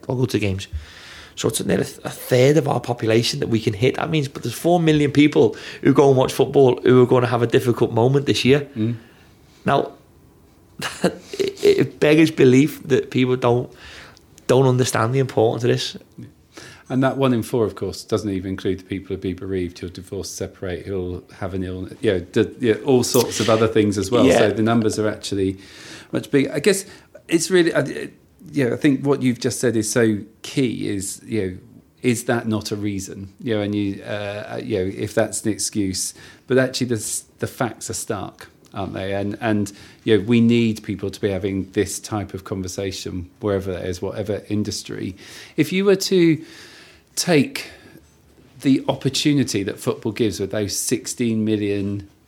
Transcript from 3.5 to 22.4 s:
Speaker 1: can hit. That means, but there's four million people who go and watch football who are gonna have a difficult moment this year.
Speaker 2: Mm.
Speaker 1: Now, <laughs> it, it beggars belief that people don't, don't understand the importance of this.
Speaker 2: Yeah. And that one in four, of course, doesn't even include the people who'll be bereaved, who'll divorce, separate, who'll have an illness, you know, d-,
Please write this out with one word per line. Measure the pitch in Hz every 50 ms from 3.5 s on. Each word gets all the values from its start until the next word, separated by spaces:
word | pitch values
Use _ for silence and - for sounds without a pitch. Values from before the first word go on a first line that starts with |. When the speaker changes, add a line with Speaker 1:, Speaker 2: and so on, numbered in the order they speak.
| 117 113
Speaker 1:
can | - 120 107
hit. | 95 127 131 -
That | - - 160
means, | 165 156 139 131
but | - - -
there's | 127 110
four | - - 165 175 180
million | 165 156 156 151 147 139 -
people | 143 147 151 143 156 143 - - - - - - - -
who | - 135
go | 135 147 139
and | 135 127
watch | 131 131 -
football | - 135 127 139 139 139 127 117 - -
who | - 127 127 123
are |
gonna | 120 131 127 120 113
have | 120 117 120
a |
difficult | 117 - 131 113 120 113 - - - -
moment | 113 113 127 135 143 135
this | 143 139 - -
year. | 123 135 147 143 - -
Speaker 2:
Mm. | 113 107 113 120 113 - - _ _ - _ _ _ _ _ _ _ _
Speaker 1:
Now, | - 143 139 - - - - _ _ _ _ _ _ _ _ _ _ _ _ _ _ _ _
<laughs> | - - - - -
it, | 180 - - - - - - - - - - -
it | - - - - 131 - -
beggars | - 151 156 156 165 156 160
belief | - 143 131 123 131 143 156 - - - -
that | 135 110 - - -
people | 123 127 127 127
don't, | 127 131 123 120 123 127 - - - - - - - - - - - _ _ - - _ -
don't | - 127 135
understand | 131 127 123 127 113 - 110 113 113 127
the | 135
importance | 135 123 - - 110 117 123 113 117
of | 120
this. | 127 123 - - - - - _ _ -
Speaker 2:
Yeah. | 120 - _ _ _ _ _ - - - - - - _
And | 131 127 135
that | 135 113
one | 131 135 131 127
in | 113 107
four, | - - 123 113
of | 98 95
course, | - - 95 90 - -
doesn't | - - 104 90 104
even | 98 95 92 98
include | 95 92 - 107 92 92
the | -
people | - 101 95 - -
who'll | 98 90 -
be | 98 90
bereaved, | 87 98 95 95 95 90 87 85 -
who'll | - 90
divorce, | 87 - 92 - - 98 87 -
separate, | - - 98 95 - - - 95 90 85 -
who'll | - 98 95 90 90 90 87 - _ - -
have | 104 95 90
an | 95 95
illness, | 92 92 92 92 - - - -
you | 117 98
know, | 90
d-, | 85 - - 117